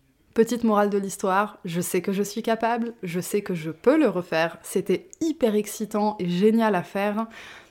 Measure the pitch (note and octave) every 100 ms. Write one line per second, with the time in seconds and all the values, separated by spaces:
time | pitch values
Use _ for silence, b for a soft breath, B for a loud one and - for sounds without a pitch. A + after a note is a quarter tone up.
0 | _ _ _ - A3+ A#3 A3+ G#3 G#3 G3+
1 | G3 - F#3+ F#3+ G#3 - F3+ E3+ E3+ F#3
2 | F#3 G3 G3+ A3+ A3+ A3 A3+ A#3 A#3 -
3 | F3+ F3+ F3 G#3 G3+ F3 D#3+ D#3 A#3+ D#4
4 | B3+ F3+ F3 D#3+ E3 - - G3 F3+ F#3
5 | - - D#4+ D4+ A#3 G#3+ G#3 - G#3 G#3
6 | G#3+ G#3+ F3+ F3 G#3+ A3+ A3 F#3 - G3
7 | G#3 G#3 A3+ B B B B